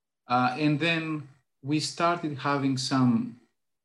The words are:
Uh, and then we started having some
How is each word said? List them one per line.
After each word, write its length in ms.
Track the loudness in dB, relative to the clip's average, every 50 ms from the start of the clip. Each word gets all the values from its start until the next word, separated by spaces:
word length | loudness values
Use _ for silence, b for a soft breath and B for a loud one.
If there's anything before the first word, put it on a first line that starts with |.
| _ _ _ _ _
Uh, 280 | -2 0 2 2 0 0
and 220 | 0 0 0 2 2
then 480 | 2 0 0 0 -2 -4 -6 -8 -8 -14 -20 _ _ _ _ _
we 180 | -6 -2 -2 -2
started 580 | -2 -4 -2 0 0 0 0 0 -4 -6 -6
having 400 | -4 -2 -2 0 2 2 0 0
some 600 | 0 -2 0 2 4 4 4 4 2 0 -4 -8 -16 _ _ _ _ _ _ _ _